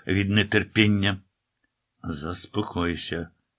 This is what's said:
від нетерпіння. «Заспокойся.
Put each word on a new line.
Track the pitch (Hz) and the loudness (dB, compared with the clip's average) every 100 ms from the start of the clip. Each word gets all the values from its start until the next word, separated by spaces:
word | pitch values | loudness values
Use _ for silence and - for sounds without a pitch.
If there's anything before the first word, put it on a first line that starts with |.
| - | -2
від | 95 98 | 0 2
нетерпіння. | 104 101 104 95 107 107 101 98 95 - _ _ _ _ _ _ _ | 2 2 0 2 2 4 4 0 -2 -8 _ _ _ _ _ _ _
«Заспокойся. | 82 73 80 90 - - - - 87 85 - 85 85 _ _ | -8 -6 -4 -6 -4 -4 -4 -2 -2 -2 -4 -6 -6 _ _